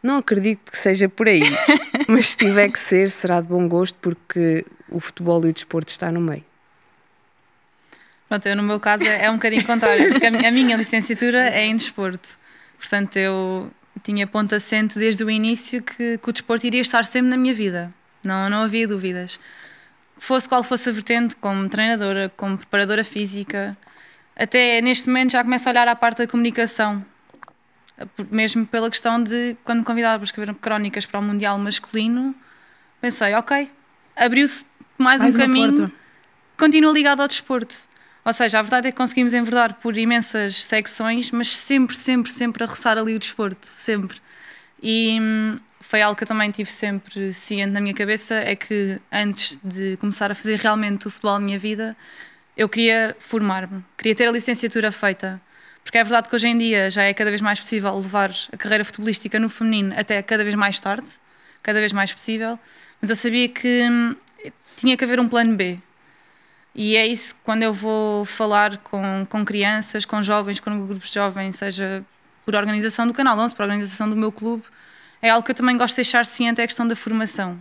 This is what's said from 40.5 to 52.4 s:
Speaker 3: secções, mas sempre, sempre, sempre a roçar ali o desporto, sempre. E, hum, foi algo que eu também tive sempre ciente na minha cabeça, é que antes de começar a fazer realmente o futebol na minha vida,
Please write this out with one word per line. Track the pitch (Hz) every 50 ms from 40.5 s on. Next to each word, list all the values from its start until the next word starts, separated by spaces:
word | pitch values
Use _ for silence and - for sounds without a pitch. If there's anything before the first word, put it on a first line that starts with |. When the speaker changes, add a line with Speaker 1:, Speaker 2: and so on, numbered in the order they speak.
| 190 - -
Speaker 3:
secções, | - - 214 208 - - - 226 220 226 240 240 240
mas | - 233 240 233 -
sempre, | - - - 277 277 262 247 -
sempre, | - - - 254 247 233 - -
sempre | - 240 240 226 - 233
a |
roçar | 226 - - - 240 220 220
ali | 220 220 220
o | 220
desporto, | - - - - 214 196 190 - -
sempre. | - - - - - 220 208 190 185 - - _ _ - - - - - - - _ _ _ -
E, | 220 220 226 226 220 220 226
hum, | 220 220 220 220 214 220 214 - _ _ _ _
foi | - - - 214 208
algo | 208 208
que | 208 226
eu | 214
também | 220 214 214 208
tive | 202 - 208 -
sempre | - - - 208 202 196 - - - 202 196 190 185
ciente | - - - 208 202 202 196
na | 196 202
minha | 202 202 196
cabeça, | 196 208 202 214 214 214 - 226
é | 220 - - 208
que | 196 - - 214 208 202 196 190 190 _ _ -
antes | 208 208 208 196 202 - - - - -
de | 190 180 185 196 196 190 185
começar | - 208 196 - 208 202 208
a |
fazer | - - 214 214 208
realmente | - 220 214 220 214 208 202 196 -
o | 208
futebol | - - - 208 202 202
na | 202
minha | 196 202 196
vida, | 185 214 214 208 226 220 226 _ - - - - - - _ _